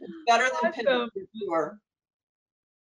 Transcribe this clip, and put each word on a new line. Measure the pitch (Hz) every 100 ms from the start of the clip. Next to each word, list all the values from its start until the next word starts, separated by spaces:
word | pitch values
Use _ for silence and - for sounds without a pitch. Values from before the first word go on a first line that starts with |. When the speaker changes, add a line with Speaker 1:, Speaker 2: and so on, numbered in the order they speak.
| - - 233
Speaker 1:
Better | 233 262
than | 240
Speaker 2:
Awesome. | -
Speaker 1:
Pinterest, | - 226 247 233 196 190 220
sure. | 196 165 151 214 _ _ _ _ _ _ _ _ _ _ _